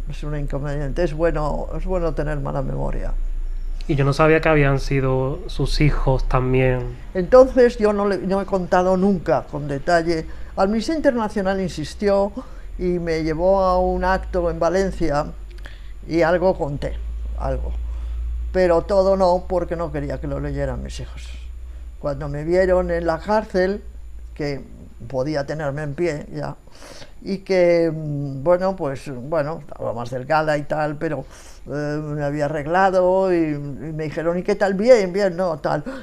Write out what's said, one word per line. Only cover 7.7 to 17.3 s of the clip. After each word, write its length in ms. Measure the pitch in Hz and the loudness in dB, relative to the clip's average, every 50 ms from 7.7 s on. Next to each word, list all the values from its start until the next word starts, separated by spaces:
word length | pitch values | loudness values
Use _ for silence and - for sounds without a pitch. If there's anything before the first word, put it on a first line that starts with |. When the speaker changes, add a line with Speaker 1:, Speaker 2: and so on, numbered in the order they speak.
| 240 - | 4 2
Speaker 1:
yo 160 | 208 208 208 | 2 2 2
no 120 | 202 202 | 2 0
le, 120 | 208 196 175 | 0 0 0
no 240 | - 185 190 196 196 | 0 0 0 0 0
he 20 | |
contado 540 | 196 196 190 180 170 - 180 180 185 190 185 | 0 0 -2 0 2 2 4 4 4 4 4
nunca 460 | 185 202 202 175 143 - 156 127 - - | 4 4 2 2 2 2 2 0 0 -2
con 160 | - 147 143 | -6 -6 -6
detalle. 600 | 147 143 139 - - 175 170 165 170 170 160 160 - - - - - - | -4 -6 -4 0 2 4 4 4 2 0 -2 -2 -6 -8 -10 -10 -6 -2
Amnistía 380 | - 190 196 214 226 208 - 330 | 0 2 2 2 0 0 0 0
Internacional 640 | 311 - 285 247 240 226 202 - 214 190 190 196 190 190 | 2 2 2 2 2 0 -2 -2 -2 0 0 0 0 -2
insistió 680 | 175 - - - - - - 208 196 196 196 196 202 202 254 262 - - - - - - - | -4 -4 -6 -6 -8 -6 -2 0 2 2 2 2 0 -2 -6 -12 -12 -12 -12 -12 -10 -8 -4
y 200 | 180 180 175 175 | -2 -2 -2 -2
me 240 | 170 170 160 160 160 | -2 -2 -2 -2 0
llevó 380 | 156 156 156 175 185 196 196 190 | -2 0 2 2 4 4 4 4
a 160 | 185 180 185 | 4 4 2
un 260 | 185 185 185 165 180 | 2 2 0 0 2
acto 460 | 185 190 185 - - - 185 170 170 | 2 0 0 -2 -2 -2 -2 0 0
en 80 | 165 165 | 0 0
Valencia 680 | 170 165 170 190 196 185 - - 165 156 143 147 156 170 165 - - - - - - - - - - - - - - | 2 2 2 2 0 0 0 0 0 0 2 0 -2 -4 -6 -12 -12 -14 -12 -12 -12 -12 -14 -12 -12 -12 -12 -12 -8
y 140 | - 151 170 | -2 0 2
algo 340 | 165 156 175 175 170 190 180 180 | 4 4 4 4 4 2 2 2
conté, 360 | 165 143 143 131 - 143 - - - - - - - - | 0 -4 -4 -4 -4 -4 -6 -6 -6 -6 -6 -6 -6 -6